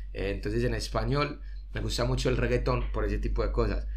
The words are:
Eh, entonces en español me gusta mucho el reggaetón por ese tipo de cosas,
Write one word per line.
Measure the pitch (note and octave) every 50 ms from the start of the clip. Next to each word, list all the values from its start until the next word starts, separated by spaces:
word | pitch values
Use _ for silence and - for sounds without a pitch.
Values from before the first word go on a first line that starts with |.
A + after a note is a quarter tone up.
| - -
Eh, | - - F#2+ G2
entonces | G2+ G2 - G#2 G#2+ A#2 A#2
en | - A2+
español | G#2+ - - - A2 A2 A#2 C3+ C#3+ D3 C#3+ D3 - - - - - - -
me | - A2
gusta | G#2+ A2+ - - A#2+
mucho | B2+ C3 B2+ - C3
el | B2
reggaetón | A#2 B2 A#2 B2 B2 - C3+ B2+ A#2+ A#2 -
por | - A2+ G#2+
ese | G#2 G#2 G2+
tipo | - - - A2+ G#2+
de | G2+
cosas, | - A#2+ A#2 G2+ F#2+ - - - -